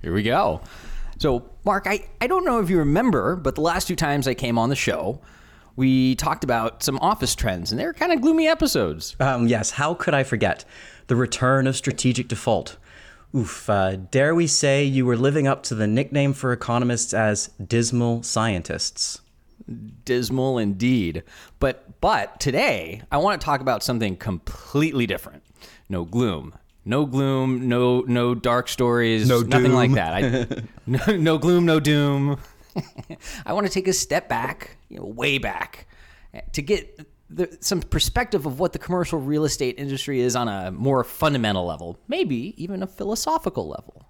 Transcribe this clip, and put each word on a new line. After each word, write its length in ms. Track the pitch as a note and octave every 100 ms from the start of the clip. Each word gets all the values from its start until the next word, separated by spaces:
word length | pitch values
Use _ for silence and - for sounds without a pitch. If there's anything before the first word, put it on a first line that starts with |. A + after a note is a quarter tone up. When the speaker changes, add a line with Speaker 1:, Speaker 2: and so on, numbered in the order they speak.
Speaker 1:
Here 120 | E2
we 100 | F#2
go. 360 | G#2+ F#3+ G3+ - - - - - - -
So, 300 | D3 B2 - -
Mark, 240 | - G3 F#3+
I, 180 | G3+ - -
I 80 | A#3+
don't 160 | F#4
know 160 | F4 A#3
if 100 | F3+
you 80 | F3+
remember, 600 | D3 D#3 B3+ D#3 G2 F3+
but 180 | C#3 C3
the 60 |
last 260 | D#3 E3+ -
two 80 | F3+
times 320 | D#3 C#3+ C3+
I 60 |
came 240 | B2 B2+ A#2
on 100 | A#2
the 80 | C3+
show, 460 | - F2 E2 C3+ - - - - - -
we 380 | C3 C3 C3 C3
talked 280 | D#3 D#3
about 400 | - A#2 A#2 -
some 140 | - C3+
office 340 | F3 G#3+ -
trends, 380 | - A2+ F#2 F2
and 80 | A3
they 60 | E4
were 80 |
kinda 240 | - D#4+ D#4+
gloomy 320 | C4 D#4+ D#4
episodes. 680 | D#4+ D#4 D3+ F#2 D#2 - -
Speaker 2:
Um, 260 | C3+ B2+ A#2
yes, 240 | A#2 A#2+
how 220 | - D3
could 200 | E3+ -
I 100 | D3
forget? 420 | C3 A2+ G2+ - - - - - -
The 80 | B2
return 500 | B2 - B2+ C3+ C3
of 120 | B2+
strategic 500 | - A2+ B2+ A#2+ B2
default. 480 | A2+ - G#2 - - - - - - -
Oof, 360 | C#3 G#2+ - -
uh, 260 | G2+ F#2+ F#2+
dare 400 | F#2+ C3 C#3+ E3+
we 120 | E3
say 360 | - D3 C3+
you 220 | C#3+ C3+ B2
were 100 | A#2
living 320 | C3 D3 C3+
up 160 | C#3
to 120 | - A2
the 120 | G#2+
nickname 460 | A2+ C#3+ C#3+ C#3
for 180 | C#3 C3
economists 640 | A#2+ - A#2+ B2 A#2 -
as 380 | G#2+ A2 G#2 - - F#2+
dismal 560 | A#2 A#2 B2 A#2+ A#2
scientists. 1000 | A#2 - A2+ F#2+ D#2+ - - - - - _ _ _ _ - A#2 G#2+ -
Speaker 1:
Dismal 540 | - B2 A#2 C3 C3 B2+
indeed. 640 | G#2 G2 A#2+ B2+ F2 D#2+ - - - -
But, 420 | C#3 B2+ - -
but 400 | F3+ F#3+ - -
today, 600 | - C3 C4+ A2 D#2+ G#2 -
I 80 | C#3+
wanna 200 | F#3 F#3+
talk 240 | - C#3
about 220 | C3 A2+
something 340 | - B2 G#2+ F2+
completely 920 | - F2+ - - - C#3 D#3+ C#3 A#2
different. 360 | F#2 - - _ _ - - _
No 160 | F#2
gloom. 520 | E2+ A2 B2 E2+ D2 - _ _
No 220 | - B2+ D3
gloom, 640 | C3 C#3 C3+ C3 B2+ B2+
no, 320 | A#2+ B2 B2
no 340 | B2+ B2 A#2+ B2
dark 320 | B2 A#2+ B2
stories, 640 | - B2 A#2+ A#2 A2 A2
Speaker 2:
No 100 | A#2+
Speaker 1:
nothing 260 | A#2 B2+ B2+
Speaker 2:
doom. 80 | B2+
Speaker 1:
like 160 | B2
that. 200 | C3 E2
I, 500 | F2 B2+ B2+ B2 - A2+ - -
Speaker 2:
<laughs> 0 |
Speaker 1:
no, 280 | C3 - G3+
no 220 | D#3+ D#3+
gloom, 280 | D#3+ F3 E3+
no 140 | D#3+
doom. 580 | D3 D3 C#3+ C#3 C#3+ C#3 - _ - - -
<laughs> 540 | - - D#3 - - -
I 80 |
wanna 160 | F#3+ G3+
take 180 | F#3+ F#3
a 60 |
step 340 | F#3 - D3+ -
back, 480 | A#2+ B2+ - - - _
you 80 | F2
know, 80 | F2+
way 320 | A2+ C3+ C3+
back, 500 | A2 F2 - - - - - - - - -
to 100 | -
get 380 | C#3+ G#3 - - D3+ _ _
the, 260 | D#3 F3+ -
some 200 | - F3+
perspective 640 | - D#3 - - B3 G3+ C#3+
of 140 | C3
what 140 | F3
the 60 | E3
commercial 400 | - F3+ E3+ E3
real 260 | C3+ D3+ D3+
estate 300 | - B2+ B2+
industry 420 | C#3 C3+ - C3+
is 160 | B2 A#2+
on 140 | A#2
a 220 | G2 F#2
more 320 | E2+ B2+ C3
fundamental 600 | A#2 - D#3 C#3+ A2 G2 F2
level, 320 | D2+ E2+ F2 -
maybe 460 | D#4 E4+ B2 C#3+ -
even 220 | G#3 F#3+
a 40 | F#3+
philosophical 840 | - G3 A3 - D#4+ - - E2
level. 360 | - - - -